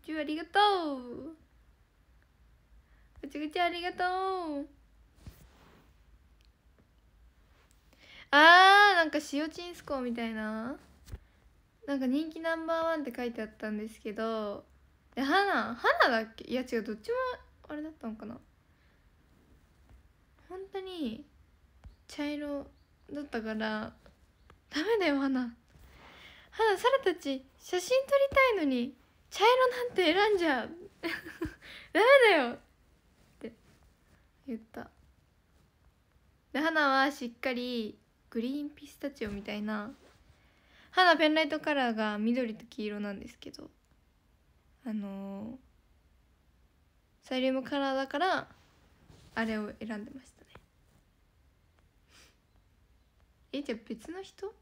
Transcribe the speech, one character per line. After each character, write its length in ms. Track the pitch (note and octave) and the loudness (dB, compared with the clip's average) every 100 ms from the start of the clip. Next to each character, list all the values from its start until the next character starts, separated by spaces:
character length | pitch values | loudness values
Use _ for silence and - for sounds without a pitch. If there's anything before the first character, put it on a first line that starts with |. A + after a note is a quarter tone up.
| - | -8
ジ 80 | |
ュ 60 | D#4 | -6
あ 40 | |
り 120 | D4 D4+ | -4 -6
が 80 | E4+ | 0
と 520 | G4 G#4 F#4+ D#4+ C4+ | 4 4 4 0 -6
う。 380 | B3 A#3+ C4+ D#4+ _ _ _ _ _ _ _ _ _ _ _ _ _ - _ - _ - | -8 -14 -14 -18 _ _ _ _ _ _ _ _ _ _ _ _ _ -20 _ -20 _ -18
ぐ 60 | C#4+ | -12
ち 120 | C#4+ | -8
ぐ 100 | D4+ | -6
ち 100 | F4+ | -2
あ 100 | F4 | -2
り 120 | F4 | -2
が 100 | F4 | -8
と 680 | F4+ F4+ F#4 F#4+ F#4 E4 C#4+ | -4 -2 -2 -2 -4 -6 -8
う。 60 | D4+ - _ _ _ _ - - - - - - _ _ _ _ _ _ _ _ _ _ _ _ _ _ - _ _ _ _ _ _ _ - - - | -10 -16 _ _ _ _ -20 -20 -20 -20 -20 -20 _ _ _ _ _ _ _ _ _ _ _ _ _ _ -20 _ _ _ _ _ _ _ -20 -20 2
あ 640 | C#4+ D#4+ F4 F#4+ G4+ G#4 | 8 10 12 10 10 8
ー、 20 | F4+ | 6
な 100 | D#4+ | 2
ん 60 | |
か 60 | D4+ D4+ | -2 -4
塩 160 | C#4 D#4+ | -4 -4
チ 180 | E4 F4 | -6 -14
ン 80 | F4 | -14
ス 80 | |
コ 120 | - C#4 | -8 -6
ー 60 | |
み 120 | B3 | -4
た 120 | A#3 A3+ | -6 -6
い 80 | |
な。 440 | A3 G#3+ A3 A#3 D#4+ - - - - _ _ _ _ _ _ - | -6 -8 -8 -8 -12 -16 -20 -18 -18 _ _ _ _ _ _ -6
な 80 | C#4 | -2
ん 40 | |
か 60 | B3+ | 0
人 240 | C#4 D#4+ | 0 -2
気 80 | D#4+ | -6
ナ 160 | E4 E4 | -4 -4
ン 120 | D#4+ | -2
バ 140 | E4 | -2
ー 40 | E4 | 0
ワ 120 | D#4+ | -2
ン 40 | |
っ 20 | |
て 100 | C#4 A#3 | -6 -6
書 80 | |
い 80 | B3 | -8
て 100 | A#3 | -6
あ 40 | G#3+ | -10
っ 40 | - | -8
た 120 | G#3+ | -8
ん 80 | G#3+ | -6
で 120 | G#3+ | -8
す 100 | - | -10
け 140 | A3 | -10
ど、 520 | G#3 A3+ A3 G#3 G3+ - _ _ _ _ - | -6 -4 -4 -6 -10 -14 _ _ _ _ -6
で、 60 | |
花、 540 | C4+ F#4 G4+ D4+ A3+ B3 | 0 2 2 0 -2 0
花 340 | G#4 E5 F4+ | 0 4 4
だ 120 | A3+ | 2
っ 140 | A3 - | -4 -12
け？ 100 | - | -6
い 80 | |
や、 80 | B3 | -6
違 160 | B3+ A#3 | -4 -6
う、 60 | |
ど 100 | G#3+ | -6
っ 20 | G#3+ | -10
ち 120 | - | -6
も 60 | B4 B4+ B4 - _ - | -4 -4 -8 -14 _ -14
あ 60 | D4+ | -12
れ 60 | |
だ 60 | D#4 | -12
っ 20 | |
た 140 | D#4 A3+ | -12 -12
の 80 | A3 | -12
か 100 | G#3+ | -14
な？ 120 | - _ _ _ _ _ _ _ _ _ _ _ - _ _ _ - _ _ _ _ _ | -16 _ _ _ _ _ _ _ _ _ _ _ -20 _ _ _ -20 _ _ _ _ _
本 120 | F#4 G4 | -14 -10
当 80 | G4 | -10
に 460 | F#4+ F4+ C4 A3 D4 _ _ _ _ _ - - - | -10 -6 -6 -6 -16 _ _ _ _ _ -20 -20 -18
茶 180 | - D4 | -8 -6
色 420 | D4 D4 C#4+ - _ _ _ - | -6 -6 -8 -10 _ _ _ -12
だ 100 | C#4+ | -12
っ 20 | C#4+ | -8
た 160 | A#3 | -8
か 140 | A3 A3 | -6 -6
ら、 380 | A3 G#3+ A3+ - - _ _ _ _ - _ | -4 -6 -8 -14 -20 _ _ _ _ -20 _
「ダ 140 | C#4+ | -4
メ 140 | F4+ A4+ | 0 2
だ 80 | F4 | 2
よ、 120 | C#4+ | 2
花。 340 | C#4 C4 A#3+ - _ - - - - - - - - | 0 -2 -4 -10 _ -20 -20 -20 -20 -20 -20 -20 -20
花、 260 | - A4 F#4+ | 0 2 4
サ 120 | A#4+ C5+ G4 | 2 2 0
ラ 80 | |
た 20 | E4+ | -2
ち 260 | C#4 C4+ - _ | -4 -6 -8 _
写 220 | - F4+ | -6 -6
真 100 | F4+ B4+ C#5 | 0 0 2
撮 20 | |
り 280 | C#5 C#5 C#5 C5 G#4 | 2 4 4 4 4
た 40 | |
い 40 | D4 | 0
の 60 | |
に、 240 | B3+ A#3+ - _ _ _ | 0 -4 -8 _ _ _
茶 140 | - | 2
色 240 | G#4 B4+ B4+ | 4 6 4
な 160 | B4+ B4 | 0 -4
ん 60 | - | 0
て 180 | F4 | 2
選 220 | F4+ G#4+ G4+ | 4 2 2
ん 20 | |
じ 100 | E4 | 2
ゃ、 200 | B3+ - | 0 -4
<laughs> 340 | E4+ G4 _ | -12 -20 _
ダ 960 | E4+ - E4+ - E4+ - - - - D#4+ | -8 -8 -12 -10 -10 -10 -20 -20 -4 4
メ 20 | A4+ C#5 A#4 | 8 10 10
だ 60 | E4 | 6
よ」 180 | A#3+ - | 2 -4
っ 20 | _ _ _ _ _ _ _ _ | _ _ _ _ _ _ _ _
て 140 | A3+ A#3 _ _ _ _ _ _ _ _ C#4 | -16 -16 _ _ _ _ _ _ _ _ -14
言 100 | A3 | -14
っ 20 | - | -12
た。 180 | - - _ _ _ _ _ _ _ _ _ _ _ _ _ _ _ _ | -18 -18 _ _ _ _ _ _ _ _ _ _ _ _ _ _ _ _
で、 60 | C4 | -4
花 300 | D#4+ D#4+ C#4+ | 0 2 4
は 220 | C4+ C4+ | 4 2
し 140 | C#4 A#3+ | -2 -12
っ 140 | A#3 | -6
か 140 | C4+ | -4
り 440 | B3 B3 A#3+ G#3+ - _ _ _ | -4 -4 -4 -6 -10 _ _ _
グ 100 | A#3 | -6
リ 220 | A#3+ C#4+ | -4 -6
ー 40 | D4 | -8
ン 40 | |
ピ 180 | - D4 | -12 -20
ス 100 | - | -10
タ 120 | C#4+ | -10
チ 140 | C#4 G#3+ | -8 -8
オ 40 | |
み 120 | G3+ | -8
た 120 | G#3 | -8
い 80 | G#3 | -8
な 320 | G#3 G#3+ G#3 - - _ _ _ _ _ _ - - | -6 -6 -8 -16 -20 _ _ _ _ _ _ -20 -4
花 240 | - F#4 D#4 | 4 6 6
ペ 120 | D#4 | 4
ン 40 | |
ラ 100 | D#4 | 4
イ 60 | D#4 | 0
ト 100 | D4+ | -2
カ 120 | D4+ | -2
ラ 180 | C#4+ B3 | 0 0
ー 40 | A3 | 0
が 220 | G#3+ G#3 | -2 -2
緑 360 | A3 A#3+ A#3+ | -2 -2 -4
と 120 | A3 - | -8 -14
黄 180 | - | -10
色 160 | G#3+ G#3 | -8 -6
な 140 | G3+ | -8
ん 60 | G3 | -10
で 80 | - | -14
す 120 | - | -18
け 120 | - | -20
ど、 200 | - - _ _ _ _ _ _ _ _ _ _ _ C4 | -18 -20 _ _ _ _ _ _ _ _ _ _ _ -8
あ 80 | |
の 640 | G#3+ G3+ G3 G3 G3 A3 C4 _ _ _ _ _ _ _ _ _ _ _ _ _ _ _ _ - | -8 -8 -10 -12 -12 -14 -16 _ _ _ _ _ _ _ _ _ _ _ _ _ _ _ _ -8
ー、 20 | |
サ 100 | B3+ | -2
イ 40 | |
リ 80 | C4 | 0
ウ 40 | |
ム 100 | C4 | -2
カ 160 | B3+ C#4+ | -4 -4
ラ 140 | C4+ | -2
ー 20 | C4+ | -2
だ 120 | C4+ | -4
か 120 | C#4+ | -2
ら、 280 | F#4 E4 - - _ _ _ _ _ - - | 0 -2 -6 -20 _ _ _ _ _ -20 -12
あ 120 | - A3+ | -6 -4
れ 120 | G#3+ | -4
を 140 | G#3 - | -8 -12
選 200 | A3 G#3 | -10 -10
ん 60 | G#3+ | -12
で 60 | |
ま 100 | C4+ | -18
し 120 | - | -20
た 80 | _ | _
ね。 60 | _ - _ _ _ _ _ _ _ _ _ _ _ _ _ _ _ - - _ _ _ _ _ _ _ _ _ _ _ _ | _ -20 _ _ _ _ _ _ _ _ _ _ _ _ _ _ _ -20 -20 _ _ _ _ _ _ _ _ _ _ _ _
え、 100 | C4+ | -10
じ 80 | C#4 | -8
ゃ 40 | A3+ | -10
あ 20 | - | -10
別 240 | - - | -14 -12
の 100 | F4+ | -14
人？ 320 | F#4+ - G4 A4+ | -16 -14 -14 -14